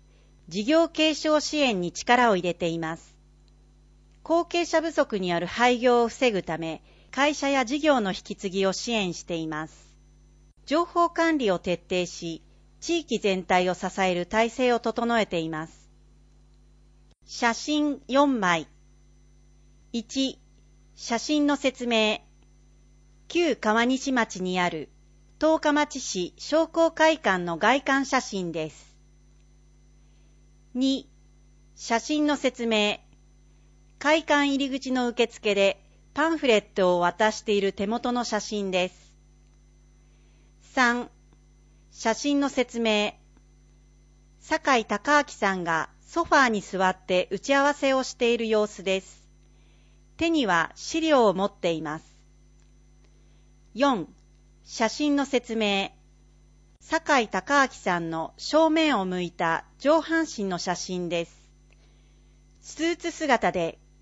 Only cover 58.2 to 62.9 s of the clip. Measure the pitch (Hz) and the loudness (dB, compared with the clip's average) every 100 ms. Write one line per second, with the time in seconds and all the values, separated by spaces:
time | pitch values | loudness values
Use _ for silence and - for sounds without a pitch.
58.2 | 160 - - 294 320 311 311 226 185 180 | -8 -10 0 2 4 4 2 2 0 -4
59.2 | 175 - 170 165 - _ 269 320 311 330 | -6 -2 0 0 -4 _ 2 2 2 -2
60.2 | 311 - 196 175 190 175 - 180 175 170 | -2 -4 -6 -4 -4 -6 -6 -6 -4 -4
61.2 | 170 _ _ _ _ _ _ _ _ _ | -4 _ _ _ _ _ _ _ _ _
62.2 | _ _ _ _ - - 330 | _ _ _ _ -20 -4 -2